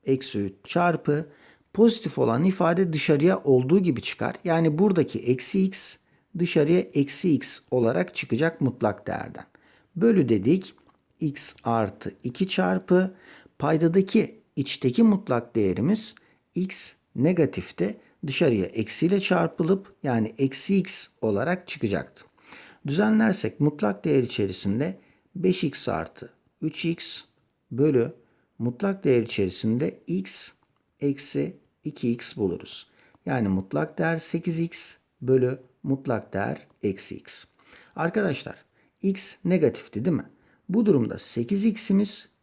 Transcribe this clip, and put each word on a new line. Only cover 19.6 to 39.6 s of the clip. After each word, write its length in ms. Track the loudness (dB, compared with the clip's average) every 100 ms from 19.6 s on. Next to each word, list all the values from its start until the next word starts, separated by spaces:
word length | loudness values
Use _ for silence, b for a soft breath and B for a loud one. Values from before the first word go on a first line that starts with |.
| 0 0 -4 _
yani 320 | -2 0 -2 0
eksi 400 | 0 0 2 0
x 300 | 2 0 -2 _
olarak 460 | -2 0 -2 -4 -6
çıkacaktı. 580 | -6 -2 -2 -6 -18 -20 _ B B B B -4
Düzenlersek 720 | 0 2 4 4 2 -2 0
mutlak 460 | 0 2 -2 -2 0
değer 180 | 2
içerisinde 760 | 2 -2 -2 -2 -2 -2 -4 -6 b b b -2
beş 280 | 0 0
x 260 | -2 -2 -4
artı 440 | -4 -6 -12 -20 _ _ _
üç 240 | -8 -4 -6
x 360 | -4 -4 -4 -8 _ _ _ _
bölü 420 | 0 2 4 0 -6 b b b _
mutlak 440 | -6 -2 -4 0
değer 200 | 2 2
içerisinde 760 | 2 -2 -2 -2 -2 0 -2 -6 -6
x 440 | -6 -4 -4 -4 _ _ _ _ _
eksi 580 | -4 -2 -4 -2 -4 -8 _ _
iki 280 | -12 -4 -4
x 260 | -2 -4 -2
buluruz. 500 | -4 -4 -8 -12 -12 b b b -4
Yani 220 | -2 0
mutlak 500 | -2 -2 -4 -4 -2
değer 200 | -2 -2
sekiz 420 | -4 -4 -4 -4
x 360 | -4 -4 -6 -10 _ _
bölü 380 | 2 2 2 -2 -14 _
mutlak 500 | -4 -4 -2 -6 -4
değer 340 | -6 -4 -6 -12 _
eksi 320 | -4 -4 -8 -10
x. 300 | -10 -10 -12 _ B B B -4
Arkadaşlar 600 | -2 0 -2 -4 -8 -16 _ _ _ _
x 340 | -2 0 -2 -2 0
negatifti 600 | 2